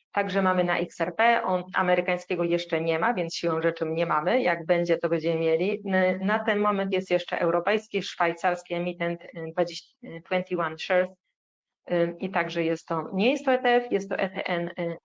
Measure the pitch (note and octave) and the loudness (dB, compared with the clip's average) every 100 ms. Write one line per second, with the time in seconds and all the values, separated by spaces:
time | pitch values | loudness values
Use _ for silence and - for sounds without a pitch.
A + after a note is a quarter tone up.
0 | _ - G3 F#3 F#3 F#3 F3 F3 F3 - | _ -2 0 2 2 2 2 0 -2 -4
1 | E3 F3 F3 F3 - F#3 F#3 F#3+ F3+ F3+ | -4 2 4 4 2 -2 -2 0 2 2
2 | F3+ F3+ - F3 E3+ E3+ E3+ E3 E3 D#3+ | 2 -2 -2 -2 2 0 0 -2 0 0
3 | G3 G#3+ E3+ - E3+ D#3+ E3 E3 D#3+ D#3+ | 0 0 -4 -4 -2 0 0 0 -2 0
4 | E3+ D#3 D#3+ B3 A3 E3+ D#3+ F3 E3+ E3+ | 0 0 2 2 2 0 0 2 2 0
5 | E3 E3 D#3 E3 E3 E3 F#3 G#3 G3 F#3+ | 2 0 0 0 2 2 0 -2 0 2
6 | F#3 F#3 F#3+ G#3+ A3 G#3 G#3 G3 G3 F#3 | 2 2 0 0 2 0 2 0 0 -2
7 | F#3+ F3 - - E3+ E3+ E3+ A3 G#3+ G3+ | 0 0 0 -2 0 2 2 0 -2 -6
8 | - - E3+ E3+ F#3 F3 - F3 F3+ F3 | -4 -2 0 0 0 -2 -4 -4 -4 -4
9 | E3+ E3+ - E3+ D#3+ E3 E3+ E3+ - _ | -4 -4 -10 -12 -8 -2 -2 -4 -16 _
10 | - E3 - F#3 F#3 F3+ D#3+ D#3+ - F#3 | -16 -14 -4 -2 -2 -2 -2 -4 0 2
11 | F#3 - _ _ _ _ _ _ - F3 | 2 -4 _ _ _ _ _ _ -2 0
12 | E3+ F3 F#3 F#3+ E3+ E3+ E3 E3 - E3 | 0 -2 -4 -2 -2 -2 -2 -2 -4 -4
13 | - F#3+ A3+ D4 - B3+ B3+ A#3+ A#3+ G3+ | -4 0 2 2 2 2 4 2 2 -2
14 | G3 G3 F#3+ F#3+ - F3 E3+ - E3+ E3 | -2 -2 -4 -4 -4 -2 -2 -4 -4 -4